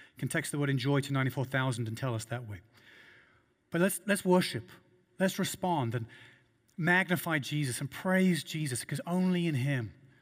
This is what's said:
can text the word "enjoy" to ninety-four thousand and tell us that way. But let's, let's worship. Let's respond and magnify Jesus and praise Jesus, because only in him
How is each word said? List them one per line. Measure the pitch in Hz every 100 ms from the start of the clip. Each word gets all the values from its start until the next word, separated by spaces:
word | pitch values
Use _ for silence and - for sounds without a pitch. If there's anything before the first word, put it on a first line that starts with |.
| - -
can | 135
text | 160 156
the | 147
word | 143
"enjoy" | 135 127 143
to | 135
ninety-four | 135 131 139 127
thousand | 135 131 117 113
and | 113
tell | 135
us | 113 -
that | 120 117
way. | 98 - _ - - - - _ _ _ _ _
But | 165
let's, | 190 - -
let's | 202
worship. | 185 180 180 120 - - _ _ _ _
Let's | 185 190
respond | 190 - 185 165 117
and | 120 113 - - - _ _ _ -
magnify | 165 180 185 175 175 156
Jesus | 127 147 139 117
and | 143
praise | - 190 185 185 160
Jesus, | - 160 151 120
because | - 139 -
only | 180 185 180 170
in |
him | 143 135 135 107 - - _